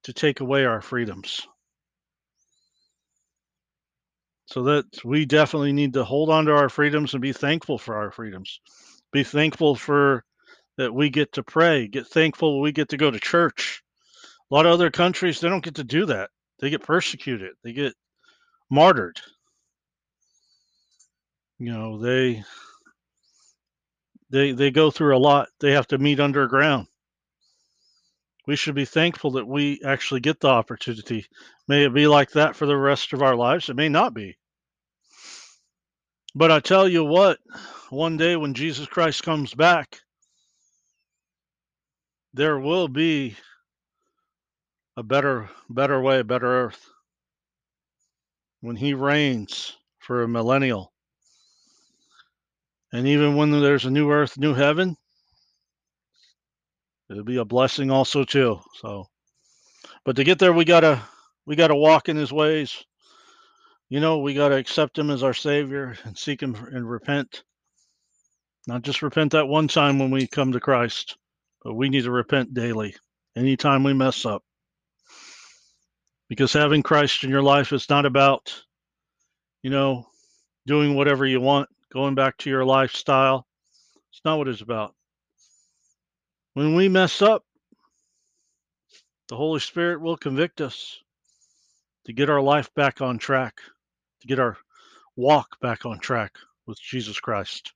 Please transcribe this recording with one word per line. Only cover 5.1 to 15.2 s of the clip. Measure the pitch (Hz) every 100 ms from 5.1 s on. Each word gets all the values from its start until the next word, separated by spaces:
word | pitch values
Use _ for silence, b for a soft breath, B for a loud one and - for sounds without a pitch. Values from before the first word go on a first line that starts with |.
| 147
definitely | 147 151 151 160 143
need | 143 143
to | 131
hold | 123 135 156
on | 156
to | 156
our | 147 139
freedoms | - 147 151 147
and | 135
be | 131
thankful | - 139 160 - 123
for | - 107
our | 104
freedoms. | - 113 92 92 - _ b b b _
Be | 143
thankful | 135 147 156 - 156
for | 131 - 143 143 127 - _ b b b -
that | 127
we | 120 147
get | 143 143
to | -
pray. | - 160 170 151 110
Get | 123 113
thankful | - 160 - 160 139
we | 147
get | 147 151
to | 139
go | 151
to | 113
church. | - 170 165 - - - _ _ b b b b _
A |
lot | 139 165
of |
other | 170 175
countries, | - 175 175